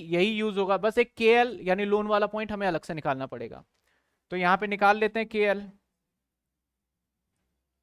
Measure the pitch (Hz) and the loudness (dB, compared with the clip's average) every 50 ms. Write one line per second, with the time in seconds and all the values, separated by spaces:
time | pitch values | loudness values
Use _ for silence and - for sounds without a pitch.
0 | 160 165 170 175 185 220 220 214 214 214 190 196 196 185 196 180 190 220 - 240 | -4 -2 0 2 2 2 0 -2 -2 -2 -2 -2 0 0 0 0 0 0 2 0
1 | 240 - _ - 226 220 233 240 247 247 202 - - 180 180 196 208 202 202 208 | 0 -2 _ 2 4 4 6 6 4 2 -2 -6 -2 -2 0 0 2 0 0 0
2 | 208 214 214 208 208 202 208 214 220 208 214 196 202 185 165 151 - - 165 151 | 0 0 0 0 0 0 -2 -6 -6 -6 -6 -4 -2 -2 -2 -2 -6 -6 -10 -6
3 | - 147 131 131 135 131 127 117 120 - - - - _ _ _ _ _ _ _ | -4 -4 -4 -4 -6 -10 -10 -12 -12 -12 -14 -18 -20 _ _ _ _ _ _ _
4 | _ _ _ _ _ - 180 185 180 175 190 185 208 202 202 196 202 202 208 214 | _ _ _ _ _ -10 -6 0 2 2 2 2 0 -4 -2 2 4 4 4 4
5 | 220 208 214 226 220 220 - 214 208 202 196 202 202 196 - _ _ _ _ _ | 0 -2 -2 -4 -6 -4 -2 0 0 2 0 -2 -4 -14 -18 _ _ _ _ _
6 | _ _ _ _ _ _ _ _ _ _ _ _ _ _ _ _ _ _ _ _ | _ _ _ _ _ _ _ _ _ _ _ _ _ _ _ _ _ _ _ _
7 | _ _ _ _ _ _ _ _ _ _ _ _ _ _ _ _ | _ _ _ _ _ _ _ _ _ _ _ _ _ _ _ _